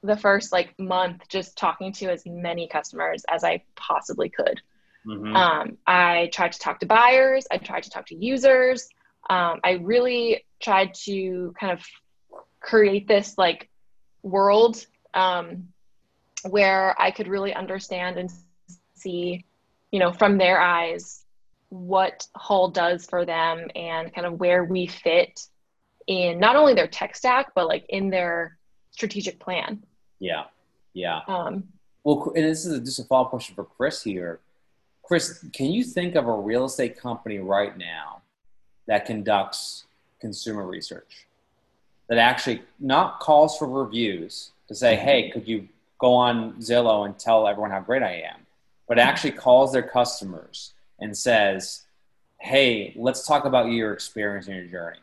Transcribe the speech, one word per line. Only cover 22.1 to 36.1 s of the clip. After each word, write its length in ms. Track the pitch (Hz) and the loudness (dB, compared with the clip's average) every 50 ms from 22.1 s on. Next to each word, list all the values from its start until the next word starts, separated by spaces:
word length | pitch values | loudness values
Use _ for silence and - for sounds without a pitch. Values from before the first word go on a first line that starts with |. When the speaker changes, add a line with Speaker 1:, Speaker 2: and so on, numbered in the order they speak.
| - - - _ _ | -2 -8 -18 _ _
Speaker 1:
Hull 340 | - - - 208 190 185 185 | -18 -2 0 2 2 2 2
does 380 | 156 190 170 170 175 175 - | 2 0 0 0 0 -2 -6
for 180 | - - 180 175 | -6 -4 -4 -2
them 440 | 175 165 165 165 165 165 165 170 165 - | -2 -2 -2 0 0 -2 -4 -8 -12 -12
and 380 | - 170 165 165 160 165 165 - | -12 -10 -8 -6 -8 -8 -8 -10
kind 120 | 185 175 | -8 -8
of 140 | 175 170 165 | -8 -6 -2
where 240 | 180 175 175 180 180 | 2 4 4 4 2
we 220 | 170 185 185 180 | 0 -2 -2 -2
fit 640 | 175 - - - 170 160 175 - - _ - - _ _ _ _ _ _ _ _ _ _ _ - | -4 -8 -4 0 2 4 4 4 2 _ -18 -20 _ _ _ _ _ _ _ _ _ _ _ -8
in 320 | - 190 185 180 175 170 170 | -6 -2 0 0 -2 0 2
not 160 | 196 220 254 | 2 4 6
only 200 | 285 302 285 247 | 6 6 6 6
their 120 | 196 165 | 4 2
tech 300 | 156 - - - - - | 0 -2 -8 -10 -10 -10
stack, 360 | - - 254 247 254 269 - _ | -4 -2 0 2 2 0 0 _
but, 120 | 190 175 | -2 0
like, 200 | 165 156 - - - | 0 -2 -4 -4 -6
in 220 | - 196 196 196 | -6 -4 -4 -2
their 480 | 190 185 180 175 170 170 170 165 _ _ _ _ _ _ _ _ | -2 -2 -2 -2 -2 -4 -6 -8 _ _ _ _ _ _ _ _
strategic 480 | _ - - 208 - 202 196 - - _ | _ -8 -8 -6 -6 -6 -8 -8 -10 _
plan. 440 | - - 185 170 - - 214 208 - _ _ _ _ _ _ _ | -10 -6 -6 -6 -6 -6 -10 -12 -14 _ _ _ _ _ _ _
Speaker 2:
Yeah. 260 | 98 90 82 78 76 - _ _ _ _ _ _ _ _ _ | -8 -6 -6 -6 -8 -12 _ _ _ _ _ _ _ _ _
Yeah. 280 | 92 90 85 82 78 - - | -8 -6 -6 -6 -6 -6 -6
Speaker 1:
Um, 360 | 175 180 170 160 175 196 185 - _ _ _ _ _ _ _ | -6 -6 -6 -6 -6 -8 -10 -12 _ _ _ _ _ _ _
Speaker 2:
Well, 280 | 147 147 143 - 160 - | 0 0 0 0 -4 -2
and 80 | 165 156 | 0 0
this 220 | 156 160 156 165 | 0 0 -4 -4
is 120 | 180 156 131 | -6 -6 -6
just 200 | 117 131 131 - | -6 -8 -10 -10
a 40 | 120 | -4
follow-up 260 | _ 131 131 123 123 | _ 2 2 2 2
question 240 | - 120 - - - | -4 -10 -10 -12 -14
for 100 | - 92 | -14 -14
Chris 380 | _ _ _ 123 143 - - - | _ _ _ -4 -4 -4 -6 -8
here. 380 | 113 98 92 87 85 85 - _ _ _ _ _ _ _ _ _ _ _ _ _ | -8 -8 -6 -8 -8 -10 -12 _ _ _ _ _ _ _ _ _ _ _ _ _
Chris, 400 | - 175 165 160 - - - - 147 - | -2 0 0 0 -2 -10 -14 -20 -18 -8
can 140 | - 135 | -4 -4
you 180 | 139 175 226 247 | -2 0 -2 -2
think 300 | 247 - 185 175 175 | -2 -4 -4 -4 0